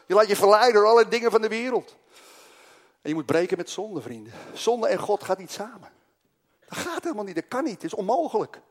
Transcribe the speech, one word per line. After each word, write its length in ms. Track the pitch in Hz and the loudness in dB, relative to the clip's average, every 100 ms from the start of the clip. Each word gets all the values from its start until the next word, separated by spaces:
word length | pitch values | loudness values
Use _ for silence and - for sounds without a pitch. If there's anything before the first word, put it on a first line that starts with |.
| - | 0
Je 80 | |
laat 140 | 196 214 | 2 4
je 80 | 202 | 4
verleiden 380 | 202 214 247 | 6 6 6
door 100 | 214 | 6
allerlei 260 | 214 233 208 | 6 6 4
dingen 220 | 233 233 | 0 0
van 100 | 226 | 0
de 60 | 220 | 0
wereld. 480 | 220 254 226 - _ _ _ - - - _ _ _ _ _ | -4 -4 -4 -6 _ _ _ -20 -20 -20 _ _ _ _ _
En 80 | 147 | -8
je 40 | |
moet 120 | 160 123 | -6 0
breken 320 | 165 180 180 | 0 0 -4
met 120 | 170 | -6
zonde, 320 | - 214 165 | -10 -10 -10
vrienden. 320 | 123 117 107 - - | -12 -14 -16 -20 -18
Zonde 340 | - - 240 220 | -6 -2 0 0
en 100 | 190 | -2
God 260 | - 208 | -2 -4
gaat 140 | - 190 | -2 -6
niet 140 | 180 | -6
samen. 400 | - 214 214 - _ _ _ _ _ _ _ - | -12 -12 -14 -20 _ _ _ _ _ _ _ -16
Dat 100 | - | -10
gaat 260 | 294 339 | -8 -8
helemaal 200 | 339 208 | -8 -8
niet, 120 | 202 165 | -8 -8
dat 120 | - | -6
kan 160 | 247 | -6
niet, 100 | 285 | -6
het 100 | 185 | -6
is 100 | 165 | -10
onmogelijk. 680 | - 196 269 311 220 147 - _ | -8 -2 -2 -2 -4 -6 -10 _